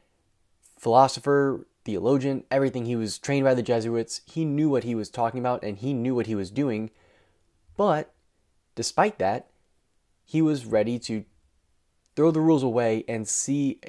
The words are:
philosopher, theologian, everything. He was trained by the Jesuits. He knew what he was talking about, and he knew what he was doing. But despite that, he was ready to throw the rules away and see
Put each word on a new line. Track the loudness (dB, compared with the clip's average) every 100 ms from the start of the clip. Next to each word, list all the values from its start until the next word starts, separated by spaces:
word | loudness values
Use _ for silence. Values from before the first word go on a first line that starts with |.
| _ _ _ _ _ _ _ _
philosopher, | 2 6 6 2 0 2 2 -2 -8 _
theologian, | -6 -2 2 2 0 -4 -2
everything. | 0 0 -2 -4
He | -4
was | -4 -6
trained | -4 0
by | 2
the | 2
Jesuits. | 2 -2 0 -2 -4 -8 -10
He | -6
knew | -2 0 2
what | 0
he | 0 -4
was | -6
talking | -4 -4 -2
about, | -4 -4
and | -6 -8
he | -6
knew | -4 -2
what | -2 -2
he |
was | -4 -4
doing. | -4 -2 -2 -6 _ _ _ _ _ _ _ _ -2
But | 0 0 -2 _ _ _ _ _ _
despite | -10 -4 2 2 2
that, | -2 -2 -6 _ _ _ _ _ _ _
he | _ 0
was | 2 0 0
ready | 0 0 -2
to | -4 -8 -8 _ _ _ _ _ _ _ _ 2
throw | 2
the | 4
rules | 4 4
away | 2 0 0 0 -2
and | -6 -4
see | -4 -2 0 0 -4